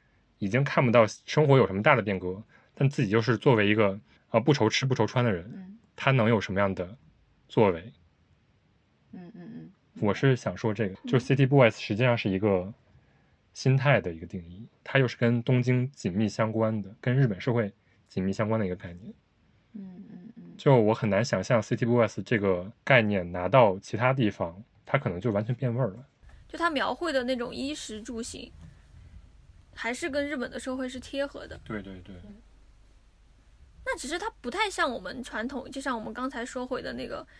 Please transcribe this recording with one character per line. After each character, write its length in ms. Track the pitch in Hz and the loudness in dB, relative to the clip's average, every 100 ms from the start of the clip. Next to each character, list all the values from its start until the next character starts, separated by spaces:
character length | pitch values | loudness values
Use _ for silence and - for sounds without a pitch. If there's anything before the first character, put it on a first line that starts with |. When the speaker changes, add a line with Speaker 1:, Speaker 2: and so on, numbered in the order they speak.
| _ _ _ - | _ _ _ -6
Speaker 1:
已 80 | 101 | 0
经 160 | 120 | 0
看 220 | 135 - 123 | 2 2 6
不 60 | |
到 140 | 117 107 - - | 6 6 2 -2
生 220 | - 139 | 2 6
活 100 | 135 | 6
有 80 | 98 | 4
什 100 | 95 | 4
么 60 | |
大 140 | 107 131 | 4 4
的 60 | |
变 180 | 104 95 | 2 -2
革， 240 | 90 95 - _ _ - | -4 -8 -14 _ _ 0
但 120 | 139 | 0
自 160 | 143 | 2
己 60 | 104 | 2
就 120 | 110 | 2
是 140 | 117 110 | 2 2
作 180 | 147 113 | 4 4
为 120 | 101 | 4
一 60 | |
个， 260 | 107 101 101 - _ _ | 4 2 0 -12 _ _
呃， 100 | 117 | 0
不 140 | 151 | 4
愁 160 | 143 110 | 4 2
吃 160 | - 135 | 0 0
不 80 | |
愁 140 | 123 107 | 0 0
穿 160 | 123 | 2
的 80 | 120 | 0
人， 180 | 90 85 - | 0 -6 -14
Speaker 2:
嗯。 240 | - - _ - | -16 -20 _ -2
Speaker 1:
他 160 | 135 | 2
能 180 | 135 110 | 4 4
有 100 | 110 | 2
什 140 | - | 0
么 60 | 95 | 0
样 140 | 98 92 | 0 -2
的 200 | 90 - _ _ _ _ _ | -8 -10 _ _ _ _ _
作 240 | - 101 | 4 4
为？ 200 | 82 107 - _ _ _ _ _ _ _ _ _ _ _ | 2 -6 -20 _ _ _ _ _ _ _ _ _ _ _
Speaker 2:
嗯， 180 | 185 175 | -20 -18
嗯， 180 | 175 170 160 | -18 -16 -16
嗯。 160 | 160 _ _ - | -18 _ _ -4
Speaker 1:
我 140 | 104 | -2
是 220 | 95 139 123 | 2 2 2
想 200 | 104 92 | -2 -4
说 160 | 110 | -4
这 160 | 104 98 | -2 -4
个， 60 | |
Speaker 3:
嗯。 160 | 95 247 | -6 -2
Speaker 1:
就 80 | 123 | 0
是 80 | - | 2
City 220 | 143 131 | 2 4
Boys 320 | 139 113 - | 6 6 4
实 160 | - 104 | -4 0
际 80 | |
上 120 | 127 117 | 2 2
是 120 | 104 | 0
一 80 | 95 | 0
个 340 | 104 92 92 - _ _ _ _ _ _ _ | 2 2 -2 -12 _ _ _ _ _ _ _
心 220 | - 131 131 | -2 2 2
态 240 | 139 117 | 4 2
的 140 | 87 | 0
一 60 | 82 | -8
个 80 | 85 | -10
定 120 | 95 85 | -12 -12
义， 200 | 90 120 _ | -18 -20 _
它 160 | - 135 | 0 2
又 80 | 123 | 2
是 100 | - | 2
跟 240 | 117 120 | 0 2
东 180 | 117 127 | 2 2
京 280 | 120 123 131 | 2 0 0
紧 220 | - 95 | -4 -4
密 160 | 92 107 | 0 0
相 220 | - 110 | 0 -2
关 280 | 110 110 110 | 0 0 -2
的， 120 | 92 - | -6 -6
跟 140 | 127 131 | 0 2
日 100 | 127 | 2
本 160 | 87 | 0
社 100 | 135 | -2
会 200 | 117 101 - _ _ _ | -2 -2 -6 _ _ _
紧 160 | 95 | -4
密 80 | 95 | -2
相 160 | 98 107 | -2 -2
关 120 | 110 | 0
的 60 | 95 | -2
一 40 | |
个 60 | 90 | -6
概 180 | 90 | -10
念。 200 | 87 104 - _ _ _ _ _ | -16 -18 -20 _ _ _ _ _
Speaker 2:
嗯， 320 | 202 190 180 - | -16 -16 -16 -18
嗯， 220 | - - - | -18 -20 -20
嗯。 60 | - - | -20 0
Speaker 1:
就 200 | 151 131 | 6 6
我 180 | 104 | 6
很 160 | 113 107 | 2 2
难 160 | 98 120 | 2 2
想 180 | 95 | -2
象 160 | - 120 | 2 0
City 260 | - 120 117 | 0 -2 2
Boys 360 | 120 107 - | 2 2 0
这 140 | 95 113 | -2 0
个 340 | 98 90 95 - | 2 0 -4 -6
概 180 | - 131 | 4 4
念 300 | 107 98 87 | 4 0 -2
拿 180 | 90 92 | -4 4
到 300 | 131 110 95 | 6 6 4
其 180 | - 107 | -4 -2
他 160 | 127 | 0
地 160 | 135 107 | 2 0
方， 340 | - 87 90 - _ - | 0 -6 -8 -20 _ -4
它 120 | 139 | -2
可 120 | 113 | -2
能 100 | 87 | -4
就 120 | 120 | -2
完 120 | 101 | -2
全 100 | 107 123 | -2 -4
变 180 | 123 | -4
味 80 | 117 | -2
儿 60 | 117 | -4
了。 180 | 104 135 _ - - - | -6 -20 _ -20 -20 -14
Speaker 3:
就 100 | 302 | -4
它 120 | 330 | -2
描 240 | 277 196 | 0 -4
绘 180 | 254 330 | -4 -2
的 120 | 269 | -2
那 120 | 247 254 | -2 -4
种 180 | 240 | -6
衣 200 | - 269 302 | -8 -8 -8
食 260 | - 214 | -10 -12
住 200 | 233 226 | -10 -10
行， 300 | 240 - - - - - - - - - - - - - - | -10 -12 -16 -20 -20 -20 -20 -20 -20 -20 -20 -20 -20 -20 -20
还 200 | - 226 | -10 -8
是 160 | 247 339 | -6 -6
跟 180 | 285 285 | -4 -4
日 100 | 294 | -6
本 120 | - | -8
的 100 | - | -8
社 180 | 262 262 | -8 -8
会 100 | 254 | -8
是 120 | 254 | -10
贴 260 | - 277 277 | -10 -6 -6
合 200 | - - | -8 -16
的。 140 | - | -16
Speaker 1:
对， 180 | - 107 | -10 -10
对， 180 | 95 92 | -10 -16
对。 120 | 98 90 104 104 - - - - - - _ _ _ _ _ - - - - | -16 -18 -18 -20 -20 -20 -20 -20 -20 -20 _ _ _ _ _ -20 -20 -12 -8
Speaker 3:
那 120 | 466 | -6
其 100 | 254 | -6
实 100 | 349 | -6
它 120 | 440 - | -8 -10
不 80 | 240 | -8
太 200 | 359 427 | -4 -4
像 220 | 359 311 | -2 -4
我 80 | 214 | -4
们 240 | 180 262 | -10 -12
传 240 | - 214 240 | -10 -8 -8
统， 220 | 269 - | -8 -10
就 100 | 269 | -8
像 160 | 269 233 | -6 -6
我 60 | |
们 100 | 226 | -8
刚 160 | 220 262 | -8 -8
才 160 | 247 240 | -8 -8
说 200 | 254 254 | -8 -6
回 160 | 247 | -8
的 120 | - | -8
那 140 | 240 254 | -10 -10
个 180 | - - | -12 -14